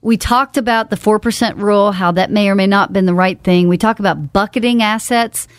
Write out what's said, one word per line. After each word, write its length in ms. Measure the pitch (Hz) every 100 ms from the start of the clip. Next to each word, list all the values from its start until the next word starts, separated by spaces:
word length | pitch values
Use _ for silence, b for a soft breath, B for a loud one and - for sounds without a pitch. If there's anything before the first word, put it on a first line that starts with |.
we 160 | 220 226
talked 400 | - 247 269 -
about 320 | 233 226 220
the 80 | 196
four 220 | - 214
percent 380 | 233 - 233 -
rule, 360 | 202 208 202
how 180 | 185 180
that 200 | 175 190
may 180 | 214 202
or 60 | 196
may 120 | 190
not 220 | 202 -
have 40 |
been 120 | 190 185
the 80 |
right 280 | 175 185 185
thing. 280 | - 180 175
We 80 | 175
talk 220 | 220 220
about 340 | 202 151 147
bucketing 480 | 196 208 - 233 240
assets. 680 | 214 220 - 240 233 - -